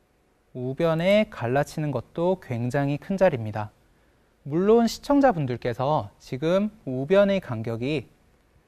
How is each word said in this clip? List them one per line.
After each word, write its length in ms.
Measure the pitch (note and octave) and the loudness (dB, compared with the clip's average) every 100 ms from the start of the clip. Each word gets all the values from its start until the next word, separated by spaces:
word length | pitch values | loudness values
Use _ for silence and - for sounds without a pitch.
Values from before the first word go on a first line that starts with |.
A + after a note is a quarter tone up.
| _ _ _ _ _ | _ _ _ _ _
우변에 720 | C3 B2+ C#3 E3 D#3+ F3+ G#3 G#3+ | -10 -8 -2 0 0 2 2 2
갈라치는 600 | - A#2 C3+ D3+ - D3+ | -4 -2 -2 -2 -4 -4
것도 480 | B2 - - F3 F#3 | -4 -6 -4 -2 -2
굉장히 560 | - A#2 B2 C#3+ C#3+ C#3+ | -4 -6 -2 -2 -2 -4
큰 200 | - F#3+ | -6 2
자리입니다. 540 | F#3+ B2+ G#2+ G#2+ G#2+ _ _ _ _ _ _ _ | 2 2 -6 -8 -10 _ _ _ _ _ _ _
물론 440 | C#3 D#3+ G3+ A#3 A#3 | -6 0 4 4 4
시청자분들께서 1200 | - - C#4+ C4+ E3+ C3 A#2+ B2 A#2 C3+ D3+ G#2 _ | -2 0 4 4 2 -2 -2 -4 -2 0 0 -2 _
지금 540 | - C3 D#3+ F#3+ G#3 - C#3 | -12 -4 0 0 0 -6 -8
우변의 560 | B2+ C#3+ G3 G3 G3 | -6 2 4 4 2
간격이 680 | - A2+ A2+ A2+ C3 D3+ - _ _ _ _ _ | -4 -8 -6 -6 -4 -4 -6 _ _ _ _ _